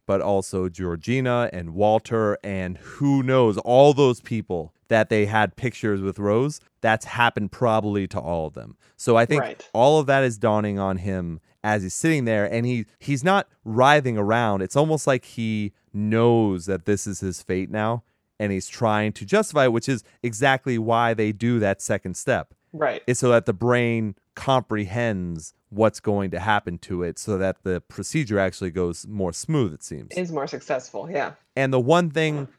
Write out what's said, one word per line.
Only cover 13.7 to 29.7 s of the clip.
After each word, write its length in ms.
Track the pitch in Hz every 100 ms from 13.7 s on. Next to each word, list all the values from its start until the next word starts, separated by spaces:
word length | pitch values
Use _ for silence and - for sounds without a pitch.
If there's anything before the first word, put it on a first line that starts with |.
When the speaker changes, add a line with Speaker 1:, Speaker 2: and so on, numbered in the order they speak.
| 110 131 151 127 110
Speaker 1:
around. 420 | 101 113 113 98
It's 140 | 92 139
almost 320 | 160 156 -
like 180 | 131 -
he 480 | - 113 107 104 _ _
knows 760 | 101 107 110 117 117 107 90 90
that 180 | 92 95
this 220 | 101 107
is 120 | 92
his 200 | 95 87
fate 300 | - 95 95
now, 320 | 107 107 117 - _ _ -
and 120 | 104
he's 160 | 98 -
trying 440 | - 117 107 107
to 120 | - 98
justify 400 | 208 214 147 131
it, 80 |
which 160 | 117 -
is 140 | 123 - -
exactly 560 | 120 104 139 135 135 117
why 380 | 110 113 117 113
they 160 | 107
do 260 | 104 117 120
that 220 | 101 98
second 340 | - 104 92 87
step. 380 | - 107 76 _ _ 156
Speaker 2:
Right. 240 | 147 - -
Speaker 1:
It's 120 | 123
so 100 | 127
that 160 | 117 117
the 80 |
brain 600 | 95 120 123 120 117 107 - _ -
comprehends 1160 | - 131 - 107 98 117 117 98 87 80 - _ _
what's 300 | 101 107 -
going 320 | 110 101 95
to 80 | 87
happen 380 | 104 104 92 87
to 240 | - 90
it 140 | 85 78
so 180 | - 95
that 260 | 95 -
the 180 | 95 87
procedure 560 | - - 95 - 113 101
actually 320 | 95 - 92
goes 360 | 87 87 85 101
more 260 | 104 90
smooth, 400 | - - 151 104